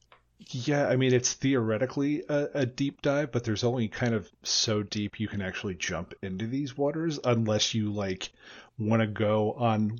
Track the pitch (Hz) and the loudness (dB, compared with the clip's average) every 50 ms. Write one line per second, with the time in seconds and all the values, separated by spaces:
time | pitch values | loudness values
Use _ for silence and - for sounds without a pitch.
0 | _ _ - _ _ _ _ - - - - 127 120 - 147 143 139 - 131 127 | _ _ -20 _ _ _ _ -20 -14 -10 -8 -6 -2 0 0 2 2 2 4 4
1 | 131 131 123 120 123 - - - - 135 139 123 110 110 110 107 127 - - 143 | 4 4 4 4 4 0 -2 0 2 2 2 4 2 2 2 2 0 -2 0 0
2 | 139 147 147 - - - 147 143 143 139 - 143 131 123 127 - 139 139 - - | 0 0 0 -2 -2 -2 0 0 0 0 0 0 0 0 0 -2 -2 -2 -2 -2
3 | - 147 139 147 151 131 - 120 - 110 107 - 120 117 127 127 113 101 - - | 0 0 2 0 0 -2 -2 -2 -2 -2 0 0 0 0 2 0 -2 -2 -2 -2
4 | 127 120 113 104 90 - _ _ - - - - - 117 107 104 104 98 - 107 | 0 0 0 0 -2 -6 _ _ -6 -2 -2 0 0 2 0 0 -2 -2 -2 -4
5 | 104 101 - - 107 - 107 101 95 95 - - - 101 90 82 - - 87 82 | -4 -4 -4 -4 -4 -4 -4 -4 -4 -6 -6 -6 -6 -6 -6 -6 -6 -4 -4 -4
6 | 90 - - - 95 95 95 95 110 113 131 139 147 127 120 131 143 143 147 160 | -6 -8 -10 -10 -8 -6 -4 -4 -4 -4 -2 -4 -4 -4 -2 -2 -2 0 0 0
7 | 165 170 147 143 - 123 117 117 113 107 107 104 - - - 110 104 104 101 104 | -2 -2 -2 0 2 2 4 4 4 2 2 2 2 0 0 0 0 0 0 -2
8 | 98 95 95 - - - - _ - - - - - - _ - 107 107 113 113 | -2 -2 -4 -6 -8 -12 -14 _ -20 -20 -20 -20 -20 -14 _ -4 0 2 2 2
9 | 110 107 104 110 107 104 107 107 107 107 - 131 120 113 110 107 107 104 113 | 2 2 0 0 2 2 4 4 2 0 0 0 2 2 2 2 2 0 -2